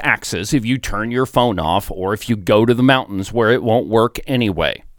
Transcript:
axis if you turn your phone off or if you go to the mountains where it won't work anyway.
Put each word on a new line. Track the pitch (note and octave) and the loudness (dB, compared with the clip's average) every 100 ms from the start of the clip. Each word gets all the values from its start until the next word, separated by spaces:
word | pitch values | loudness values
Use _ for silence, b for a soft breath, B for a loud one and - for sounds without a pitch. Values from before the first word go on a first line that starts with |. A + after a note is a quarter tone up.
axis | C#3+ A2+ - F2 G#2 | 0 -2 -2 -6 -2
if | C#3+ | -2
you | A2 C3 | 0 -4
turn | - G#2 A2+ | -4 -6 -4
your | B2 C3 | -2 0
phone | B2+ A#2+ F#2 | 2 2 0
off | D#2+ F#2 - | 0 0 -2
or | - F#2+ | -6 -4
if | A2 - | -4 -4
you | |
go | A2 F2+ G#2+ A#2 | -4 4 4 4
to | |
the | A#2+ | 4
mountains | C3 C3 - G2 F#2+ | 4 2 0 -8 -4
where | A#2 A2 | 0 2
it | B2 | 2
won't | A2 A#2 F#2+ | 2 0 2
work | A2+ A#2+ - - | 2 2 -2 -4
anyway. | B2+ A2 E2+ D2+ - - | -2 -2 0 -2 -4 -12